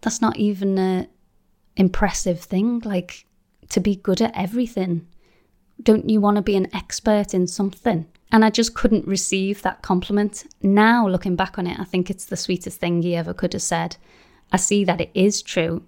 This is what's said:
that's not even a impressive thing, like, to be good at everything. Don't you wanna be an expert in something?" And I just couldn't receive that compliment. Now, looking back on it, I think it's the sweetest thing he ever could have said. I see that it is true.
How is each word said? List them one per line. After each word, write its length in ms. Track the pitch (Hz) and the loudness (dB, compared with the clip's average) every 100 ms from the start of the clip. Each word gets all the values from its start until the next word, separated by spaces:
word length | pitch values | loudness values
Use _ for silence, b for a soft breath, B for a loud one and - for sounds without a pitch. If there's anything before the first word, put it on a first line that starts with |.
that's 180 | - - | -4 0
not 160 | 226 - | -2 0
even 420 | 208 196 196 190 | -2 0 0 0
a 300 | 185 185 - _ _ _ _ _ _ - | 0 -2 -4 _ _ _ _ _ _ 2
impressive 640 | 190 185 196 - - 175 | 2 4 0 0 -2 -4
thing, 400 | - 185 220 240 | -2 -2 0 -2
like, 460 | 226 190 180 - _ _ _ _ - | -2 -4 -6 -16 _ _ _ _ -2
to 100 | - | 0
be 160 | 185 190 | 0 -2
good 240 | - 180 | -2 0
at 160 | 226 - | 0 -2
everything. 720 | 185 226 233 - 185 170 - - _ _ _ _ _ _ | -4 -4 -4 -4 -2 -4 -6 -20 _ _ _ _ _ _
Don't 260 | 240 220 - | 4 4 4
you 100 | 214 | 2
wanna 220 | 208 202 | 4 2
be 140 | 196 196 | 0 0
an 180 | 185 | 0
expert 600 | 190 - - - 214 202 | -4 -8 -4 0 0 0
in 120 | 185 180 | 0 -2
something?" 600 | - 196 - 240 170 160 _ _ | -2 -4 -2 -2 -2 -4 _ _
And 140 | 220 | 4
I 60 | 220 | 4
just 240 | 220 226 | 4 -2
couldn't 320 | - 240 214 - | 2 2 2 0
receive 540 | 190 - 196 190 202 | -4 -2 -2 -2 -2
that 200 | 190 - | -4 -6
compliment. 600 | - 185 180 202 208 - - _ | -2 -2 0 0 0 -4 -20 _
Now, 440 | 190 202 214 240 214 | 2 4 6 4 2
looking 300 | 185 202 175 | 0 -2 -2
back 220 | 185 - | -2 -4
on 80 | 175 | -6
it, 120 | - | -6
I 60 | |
think 240 | 185 185 180 | -4 -2 -2
it's 160 | 190 | -6
the 120 | - 175 | -8 -8
sweetest 440 | - 180 180 - | -4 -4 -6 -6
thing 220 | 175 170 | -2 0
he 120 | 170 | 0
ever 200 | 170 165 | -2 -4
could 180 | 180 180 | -4 -4
have 100 | - | -4
said. 340 | - 170 170 - b b b b b | -4 -2 -4 -8 b b b b b
I 60 | 190 | -2
see 280 | - 202 | 2 0
that 160 | 190 180 | 2 0
it 100 | - | -2
is 300 | - 190 202 | 2 2 2
true. 400 | - - 165 147 | -4 -2 -2 -4